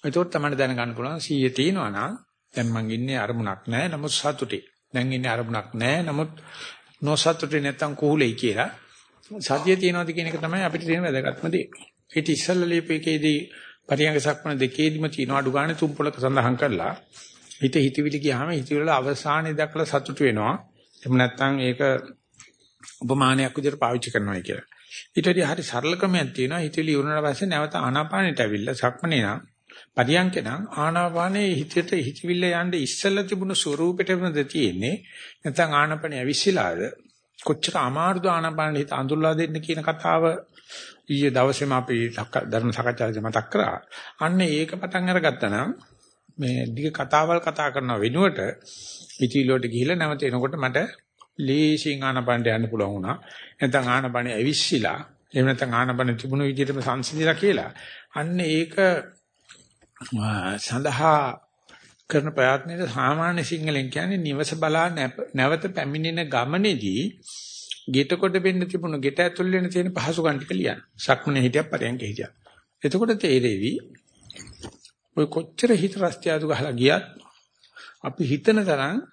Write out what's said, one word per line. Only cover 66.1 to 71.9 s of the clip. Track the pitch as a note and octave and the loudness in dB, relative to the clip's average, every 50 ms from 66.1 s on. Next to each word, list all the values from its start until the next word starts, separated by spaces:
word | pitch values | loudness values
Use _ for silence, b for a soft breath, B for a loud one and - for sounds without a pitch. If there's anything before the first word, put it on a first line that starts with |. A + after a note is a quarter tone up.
| E3 E3+ E3+ | -2 -4 -4
ගමනේදී | D3 C3+ A#2+ A#2+ C3+ D#3 F3+ G3+ G#3+ F3+ B2+ - G2 F#2 A2+ D#3 G#3+ - - B B B B B B B B B B B B - | -2 0 0 0 0 0 2 2 2 0 0 0 -2 -2 0 -2 -4 -6 -10 B B B B B B B B B B B B -8
ගෙට | - C3 C3+ C#3+ C3+ F3 | 0 2 2 2 2 0
කොට | F3 G3 F#3+ F3 | 0 2 2 2
වෙන්න | F#3+ F3 F#3+ F#3 F#3 F3+ | 2 2 2 2 2 -2
තිබුණු, | F3+ - F3 E3 E3+ D#3 C#3+ | -2 -4 -4 -4 -2 -4 0
ගෙට | C3 C#3 C#3 - | -2 -2 2 2
ඇතුල් | F3 F3 F3 - F3+ F#3 | 0 0 2 0 0 2
වෙන්න | F#3 F#3 F3+ F3 | 2 2 0 0
තියෙන | F3+ F3+ F3+ - F3+ | 0 0 0 0 -2
පහසුකම් | E3 - D3 E3 E3+ D#3+ D#3+ D3 | -2 -2 -2 0 0 0 0 0
ටික | C3+ C#3+ - - | 0 -4 -4 -2
ලියන්න. | F#3 - - - - - _ _ | -2 0 -2 -2 -6 -10 _ _
සක්මනේ | - - - C3+ - - D3+ C#3+ C3+ B2+ | -10 0 0 0 2 2 0 2 4 2
හිටියක් | B2 B2 D3 D#3 | 4 4 2 0
පරයන්ක | D#3 - - A#2 A#2 | 0 -4 -4 -2 -4